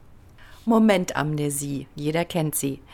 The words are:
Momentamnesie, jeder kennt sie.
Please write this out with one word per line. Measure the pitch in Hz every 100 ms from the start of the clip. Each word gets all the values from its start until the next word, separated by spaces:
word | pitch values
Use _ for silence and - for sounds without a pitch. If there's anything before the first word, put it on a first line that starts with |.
| - - - - - -
Momentamnesie, | 226 226 220 185 180 - 151 151 147 143 143 135 139
jeder | - 147 165
kennt | 175 175 156
sie. | - 139 135 -